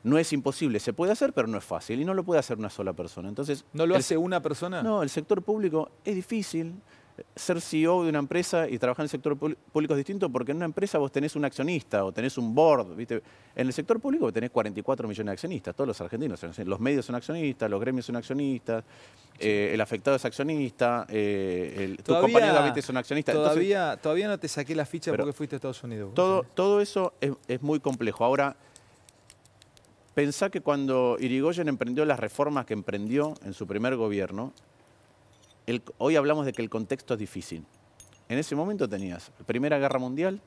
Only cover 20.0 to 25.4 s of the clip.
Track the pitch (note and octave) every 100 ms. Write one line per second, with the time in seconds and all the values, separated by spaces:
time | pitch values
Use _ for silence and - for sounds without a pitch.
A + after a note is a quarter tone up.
20 | C#3 C3+ B2 - C#3+ D#3 C3 - A#2+ A#2+
21 | - G#2+ G#2 G2+ F#2+ F2+ E2 F#2+ F#2+ F#2+
22 | - E3+ G#3+ A#3 G#3+ E3 C#3+ A#2+ - B2+
23 | B2 C#3+ - D3+ D3+ D#3 F#3+ G3+ D#3+ A2+
24 | D#3 E3 G#3 G3 D#3 - C#3 D#3+ C#3+ E3
25 | E3 - C#3+ C3+